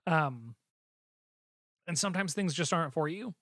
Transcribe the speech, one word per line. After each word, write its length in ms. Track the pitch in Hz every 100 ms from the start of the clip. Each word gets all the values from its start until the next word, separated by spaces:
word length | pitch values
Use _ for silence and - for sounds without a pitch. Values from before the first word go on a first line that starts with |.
| -
Um, 500 | 160 143 123 113 - _ _ _ _ _ _ _ _ _ _ _ _ -
and 120 | 160
sometimes 360 | 196 180 190
things 200 | 208 185
just 180 | 147 165
aren't 200 | 175 151
for 160 | 160 151
you. 260 | 190 233 -